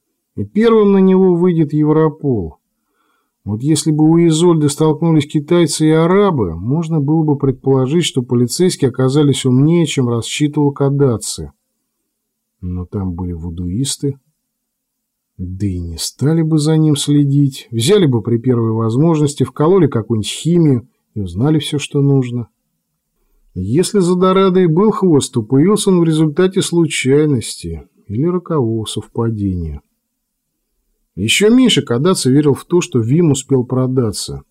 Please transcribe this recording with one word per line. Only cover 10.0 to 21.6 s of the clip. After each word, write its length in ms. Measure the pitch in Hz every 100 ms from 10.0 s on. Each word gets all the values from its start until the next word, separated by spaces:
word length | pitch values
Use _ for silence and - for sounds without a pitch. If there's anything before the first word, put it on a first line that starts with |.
| 120
рассчитывал 640 | 117 - - 147 147 147
Кадаци. 800 | 139 139 139 139 110 - - 73 - _ _ _ _ _ _ _ _ _ _
Но 260 | 92 90 87
там 260 | 104 92
были 200 | 85 90
вудуисты. 840 | 85 85 85 90 98 139 - 143 139 _ _ _ _ _ _ _ _ _ _ _ -
Да 300 | 92 92 101
и 120 | 90
не 180 | 85 82
стали 460 | - - 135 165
бы 160 | 160 160
за 180 | 147 160
ним 200 | 156 143
следить. 720 | - 147 143 139 143 139 -
Взяли 340 | 113 117 208
бы 160 | 160 117
при 140 | 110 117
первой 360 | 123 120 113
возможности, 720 | 110 113 120 165 156 147 -
вкололи 420 | 131 - 151 190 156
какую-нибудь 400 | 117 - 110 98
химию 600 | - 156 175 156 123 - _ _
и 60 | -
узнали 380 | 95 87 139
все, 200 | 160